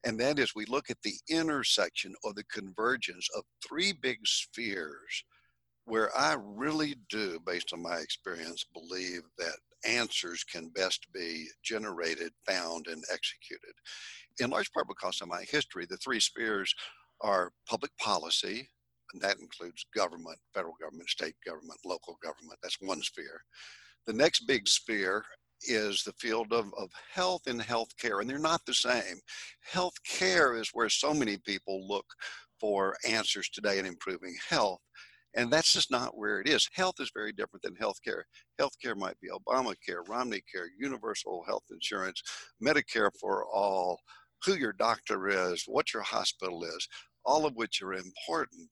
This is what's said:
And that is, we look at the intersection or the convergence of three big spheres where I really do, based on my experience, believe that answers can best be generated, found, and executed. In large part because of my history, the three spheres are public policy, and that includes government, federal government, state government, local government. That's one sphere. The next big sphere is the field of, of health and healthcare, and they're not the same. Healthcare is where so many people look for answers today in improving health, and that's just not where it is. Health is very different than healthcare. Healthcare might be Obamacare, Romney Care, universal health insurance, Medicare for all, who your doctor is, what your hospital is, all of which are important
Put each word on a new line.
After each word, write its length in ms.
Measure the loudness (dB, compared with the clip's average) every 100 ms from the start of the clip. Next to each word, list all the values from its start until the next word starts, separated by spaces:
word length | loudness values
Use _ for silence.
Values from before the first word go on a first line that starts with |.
| -2
And 140 | 2
that 200 | 2 4
is, 160 | 2 0
we 100 | 0
look 240 | -2 0
at 120 | -4
the 120 | -4 -6 -2
intersection 840 | 2 2 2 2 4 2 0 -6 -6
or 100 | -6
the 100 | -6 -8
convergence 840 | -8 -8 0 0 2 -2 -4 -4 -6
of 80 | -8 _ -8
three 280 | 0 0
big 240 | 0 -2 0 0
spheres 960 | 0 -2 -6 -4 -4 -6 -10 -6 -6 -6 _ _ _ _ _ 0
where 240 | 2 4 4
I 180 | 4 2
really 580 | -2 -4 -2 0 -2 -4 -6
do, 300 | -2 -2 -2 -4
based 260 | -4 -4
on 80 | -6
my 160 | -4 -4
experience, 680 | -2 -6 -6 -8 -8 -8 -10
believe 480 | -12 -8 -6 -4 -6 -10 -6
that 200 | -6 -6 _ _ 0
answers 580 | 2 2 -2 -4 -6
can 260 | -6 -8 -6
best 380 | 0 0 0 -6
be 340 | -8 -6 -6 -10 -10
generated, 680 | -4 -4 -4 -2 -2 -2 -4 _ -2
found, 420 | 0 0 -6 -6
and 160 | -10 -6
executed. 600 | -4 -4 -6 -14 -16 -16 -20 -16 -14 -14 -16 -18 -4
In 80 | 0
large 220 | 0 0
part 140 | -2 -2
because 300 | -4 -4 -4
of 80 | -6
my 140 | -8 -2
history, 360 | -2 -2 -6 -8
the 80 | -8
three 220 | -2 2
spheres 540 | 2 0 0 0 0 -2 -4 -16 _ _
are 300 | 2 2 2 _ -6
public 240 | -4 -4 -4
policy, 720 | 2 2 2 0 0 -6 -8 _ _ _ -18
and 100 | -2
that 180 | 0 0
includes 460 | -4 -12 -12 -12 -6 0
government, 420 | 0 -2 -12 -14 _
federal 220 | -6 -6 -8
government, 300 | -12 -10 -6
state 260 | -4 -4 -6 -12
government, 340 | -10 -14 -14
local 340 | -6 -6 -8 -12
government. 360 | -10 -10 -14 -14
That's 160 | -8 -6
one 220 | -2 -2
sphere. 400 | -2 -6 -12 -14 _ -20 -20 -20 -20 _ -6
The 40 |
next 340 | 6 6 6 2
big 200 | 2 4
sphere 560 | 2 4 0 2 0 -4 -20 _ _
is 400 | 0 2 2 0
the 100 | -2
field 400 | -4 -2 0 2
of, 180 | 0 0 -6
of 120 | -10 -12 -8
health 340 | 0 2 2 -2
and 140 | -4
healthcare, 600 | 0 0 0 -2 0 2
and 80 | 0
they're 100 | 2
not 260 | 4 2 2
the 80 |
same. 460 | 2 4 2 2 -6 -12 -14 -14 -16 -4
Healthcare 880 | 0 0 -2 -6 2 4 8 6 4
is 100 | -2
where 160 | 0 2
so 240 | 4 4
many 240 | 4 2 0
people 500 | -4 -4 -2 -6 -2
look 180 | -4 -4 -12 -12 -12 -18 _
for 360 | 2 4 4 2 2
answers 420 | 2 2 0 -2
today 300 | 0 2 2
in 60 | 0
improving 500 | -4 -6 -6 -8 -10 0
health, 320 | 2 2 0 _ -20 -20 _ _ 0
and 160 | 4
that's 220 | 6 6
just 180 | 4 4
not 260 | 2 0 -2
where 240 | 0 0
it 80 | 4
is. 200 | 4 4
Health 220 | 2 0 0
is 120 | -8
very 180 | -6 -6
different 320 | -4 -6 -6
than 120 | -8 -2
healthcare. 480 | -2 -2 -4 -4 -6 -20 _ -2
Healthcare 380 | -2 0 -6 -2
might 220 | -4 -4
be 80 | -10
Obamacare, 800 | -8 0 2 2 -4 -6 -8 -4
Romney 340 | -4 -2 -4 -6
Care, 160 | -8 -8 -6
universal 640 | -6 -4 -4 -6 -4 -6 -4
health 180 | -4 _
insurance, 500 | -8 -4 -2 -4 -6 -10 -12 -14 _
Medicare 480 | 4 4 4 4 4 2
for 260 | -2 0 2
all, 540 | 2 4 4 2 -2 _ -20 _ _ 0
who 100 | 2
your 180 | 0
doctor 540 | 4 4 4 0 0 2
is, 360 | 4 2 0 0
what 260 | 0 0
your 100 | -2
hospital 600 | -2 0 0 -2 -6 -4
is, 240 | -6 -6 -8 -10 -20 _ 4
all 200 | 4 4
of 100 | 0
which 260 | -2 0
are 120 | -2
important 760 | -6 -6 -12 -4 -2 -2 -8 -16